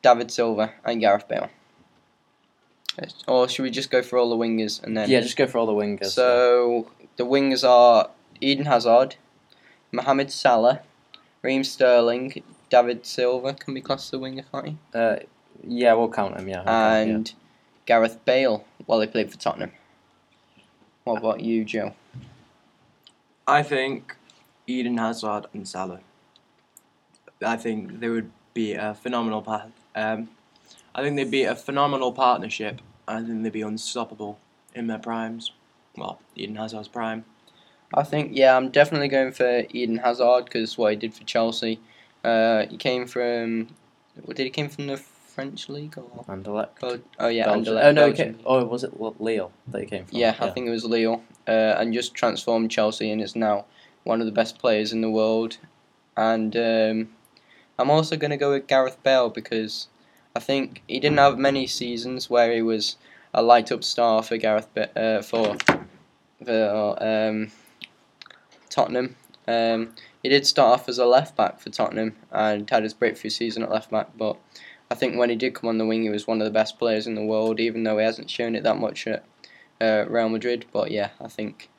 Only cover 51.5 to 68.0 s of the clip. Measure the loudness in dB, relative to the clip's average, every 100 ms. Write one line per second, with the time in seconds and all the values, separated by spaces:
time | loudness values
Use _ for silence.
51.5 | 2 2 2 0 -2 -6 -2 -2 -2 -2
52.5 | 0 0 2 0 0 -4 -4 -6 -2 0
53.5 | -2 -4 _ _ _ -4 -2 0 0 -2
54.5 | 0 0 2 0 -2 -2 0 2 0 -2
55.5 | -8 -20 _ _ _ _ -2 0 2 0
56.5 | 0 0 2 2 0 -6 _ _ _ _
57.5 | _ _ -4 2 2 2 -2 -2 0 0
58.5 | 0 2 2 2 0 2 4 2 -2 -6
59.5 | -4 -4 -8 -14 _ _ _ _ -10 -2
60.5 | -2 -2 -10 _ -2 0 6 6 6 0
61.5 | 0 -4 -6 -6 -8 -8 -8 0 2 4
62.5 | 2 0 -2 -4 -8 _ -20 _ 0 6
63.5 | 6 6 -4 -4 0 2 2 0 -2 0
64.5 | 0 -2 -6 -6 -2 -2 -2 -2 -2 0
65.5 | 0 0 0 -2 -20 _ _ _ _ -2
66.5 | 0 2 2 -2 -2 -2 0 0 -2 -6
67.5 | -12 _ _ -20 _